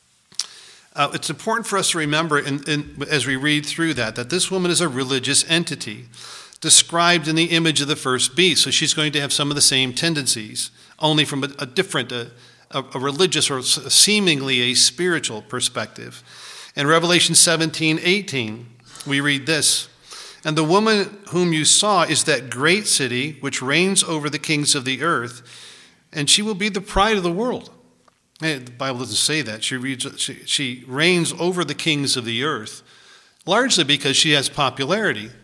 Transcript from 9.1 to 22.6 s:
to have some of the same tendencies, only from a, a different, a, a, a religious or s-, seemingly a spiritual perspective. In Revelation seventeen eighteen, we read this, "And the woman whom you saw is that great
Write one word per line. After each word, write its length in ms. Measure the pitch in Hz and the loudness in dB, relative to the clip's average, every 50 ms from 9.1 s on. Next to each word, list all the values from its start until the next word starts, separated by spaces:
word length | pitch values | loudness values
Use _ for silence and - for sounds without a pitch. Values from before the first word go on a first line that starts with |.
to 80 | 143 147 | 0 -2
have 140 | 143 135 - | -2 0 0
some 160 | - 143 143 | 0 0 0
of 40 | 147 | 2
the 60 | 139 | 2
same 320 | - 156 147 131 131 127 | 4 4 4 4 2 0
tendencies, 760 | 120 - 165 170 165 147 131 120 - 117 107 110 123 - - - _ - - - - - | -2 -2 0 0 0 0 -2 -2 -2 -4 -4 -10 -8 -8 -10 -10 _ -18 -20 -20 -8 -2
only 280 | 156 156 156 151 147 | 0 2 2 2 2
from 180 | 147 147 135 139 | 0 -2 -4 -6
a, 40 | 139 - - | -6 -6 -8
a 80 | 147 | -10
different, 440 | 123 - 185 170 - - 143 120 123 | -6 -4 -4 -4 -2 -2 -4 -4 -4
a, 200 | 123 120 117 117 - - - - - _ _ - | -6 -8 -8 -8 -14 -20 -20 -20 -20 _ _ -10
a, 120 | - 139 131 - - | -8 -8 -8 -6 -6
a 40 | 131 | -4
religious 520 | 127 143 139 156 190 170 135 151 - - | -4 -2 0 0 0 2 2 0 0 0
or 80 | 139 127 | -2 -2
s-, 340 | 127 - - 156 123 139 | -2 -2 -2 -2 0 2
seemingly 680 | - - - 196 214 214 196 175 151 135 135 135 131 123 | 4 6 6 6 4 4 4 2 2 2 0 0 2 2
a 120 | 120 127 123 | 2 2 2
spiritual 680 | - - - - - 175 180 170 147 - - 113 107 | 2 2 2 2 0 -2 0 0 0 -2 -4 -8 -8
perspective. 800 | - - 127 123 - - - 120 110 - - - 117 120 123 - - - - - - - - - - - - | -12 -8 -6 -4 -4 -4 -4 -4 -8 -8 -10 -16 -16 -16 -16 -18 -20 -20 -20 -20 -20 -18 -18 -18 -18 -12 -6
In 120 | 143 143 | -2 2
Revelation 480 | 147 165 165 170 170 180 160 - 170 165 | 4 4 4 4 4 4 4 4 4 6
seventeen 640 | - - 175 165 160 165 156 160 - 160 156 156 165 | 6 6 6 4 2 0 -2 -2 0 0 0 0 2
eighteen, 680 | - 180 190 208 196 - 139 131 113 107 107 117 120 - - _ - - - - - | 2 2 0 0 0 -4 -4 -4 -4 -4 -6 -10 -14 -18 -20 _ -20 -20 -18 -12 -6
we 140 | 143 139 139 | -4 -2 0
read 240 | 143 143 139 135 123 | 0 0 -2 -2 0
this, 460 | 147 160 147 123 - - - - - - _ - - - - - - - - | -2 0 2 2 0 0 0 -4 -8 -16 _ -20 -20 -18 -18 -18 -18 -16 -10
"And 140 | - 156 156 | -6 -4 0
the 80 | 156 156 | 0 2
woman 540 | 151 180 202 220 220 214 202 185 - - - - - | 4 4 4 4 4 2 2 0 -2 -8 -16 -12 -4
whom 220 | 156 180 180 170 | 0 0 2 2
you 140 | 160 156 143 | 2 2 2
saw 380 | - - - 208 214 202 175 160 | 4 4 4 4 4 4 4 4
is 200 | 160 151 - - | 2 2 0 2
that 240 | 160 147 120 135 123 | 2 2 0 0 -6
great 380 | 117 123 | -6 0